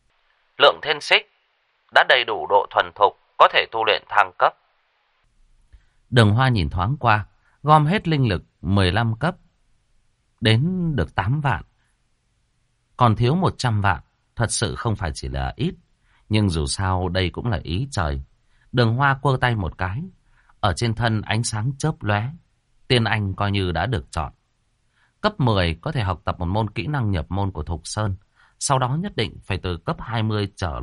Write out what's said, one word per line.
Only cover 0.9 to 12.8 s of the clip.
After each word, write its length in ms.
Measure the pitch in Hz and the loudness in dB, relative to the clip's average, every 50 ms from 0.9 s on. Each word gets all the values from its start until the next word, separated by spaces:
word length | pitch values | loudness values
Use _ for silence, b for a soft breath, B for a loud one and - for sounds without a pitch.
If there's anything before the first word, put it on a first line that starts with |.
| 156 147 | -4 -2
Xích 240 | - - 185 220 - _ _ _ _ _ _ _ _ _ _ _ _ _ - | 0 2 2 2 0 _ _ _ _ _ _ _ _ _ _ _ _ _ 2
đã 120 | 135 170 170 | 4 4 6
đầy 140 | 143 127 120 | 4 2 2
đủ 200 | 113 107 90 76 80 | 0 -4 -6 0 2
độ 180 | 98 101 - - - | 2 2 2 2 0
thuần 120 | 110 90 90 - | -2 -2 -2 0
thục, 180 | - 104 95 - _ _ _ _ | 0 0 0 0 _ _ _ _
có 120 | - 151 180 - | 2 4 4 4
thể 120 | 139 - - | 2 0 0
tu 140 | - 113 110 | -2 -2 0
luyện 180 | 107 98 - - - | 0 0 0 -2 0
thăng 220 | 101 104 98 92 - - | 2 2 2 2 0 0
cấp. 140 | 127 156 - _ _ _ _ _ _ _ _ _ _ _ _ _ _ _ _ _ _ _ _ _ _ _ - - _ _ _ _ _ _ | 0 0 0 _ _ _ _ _ _ _ _ _ _ _ _ _ _ _ _ _ _ _ _ _ _ _ -20 -20 _ _ _ _ _ _
Đường 220 | 120 120 110 101 104 | 4 6 6 6 6
Hoa 160 | 120 131 131 | 4 4 2
nhìn 200 | 120 107 82 71 | 2 0 0 -2
thoáng 280 | 71 87 87 110 147 | -2 -2 -2 -2 -2
qua, 280 | - - 117 107 107 101 - _ _ _ _ _ _ - | 0 2 2 2 2 0 -6 _ _ _ _ _ _ 4
gom 220 | 147 151 156 151 | 6 6 6 6
hết 220 | 151 190 220 - | 4 0 0 0
linh 200 | 170 160 139 131 | 0 2 2 2
lực 160 | 113 90 80 - _ _ _ | 2 0 0 -4 _ _ _
mười 300 | - 90 98 101 95 90 | -2 0 2 4 4 4
lăm 240 | 87 110 117 113 113 | 4 2 0 0 -2
cấp, 200 | 113 143 170 185 - _ _ _ _ _ _ _ _ _ _ _ _ _ _ _ _ _ _ _ - | -2 -2 -4 -4 -6 _ _ _ _ _ _ _ _ _ _ _ _ _ _ _ _ _ _ _ -2
đến 500 | - 113 110 117 143 180 185 180 175 165 156 | 2 2 4 4 2 0 0 0 -2 0 0
được 200 | 110 82 - - | -2 -2 -2 -2
tám 260 | - 92 101 135 156 | -2 -2 0 0 0
vạn. 220 | 147 135 104 - - - _ _ _ _ _ _ _ _ _ _ _ _ _ _ _ _ _ _ _ _ _ _ | 0 -2 -2 -4 -6 -12 _ _ _ _ _ _ _ _ _ _ _ _ _ _ _ _ _ _ _ _ _ _